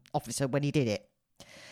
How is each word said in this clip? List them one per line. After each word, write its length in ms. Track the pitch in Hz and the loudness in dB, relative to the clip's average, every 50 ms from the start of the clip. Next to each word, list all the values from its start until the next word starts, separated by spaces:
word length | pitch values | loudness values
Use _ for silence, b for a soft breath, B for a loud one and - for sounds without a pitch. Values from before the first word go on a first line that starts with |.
| - - - | -8 -4 -4
officer, 340 | 147 - 113 120 - 143 | -4 -4 -4 -2 -2 -2
when 160 | 131 120 139 143 | 0 2 2 0
he 80 | 143 | 4
did 160 | 135 151 127 | 4 4 4
it. 220 | 113 104 92 - _ _ _ _ _ _ B B B B B B B | 4 0 -2 -4 _ _ _ _ _ _ B B B B B B B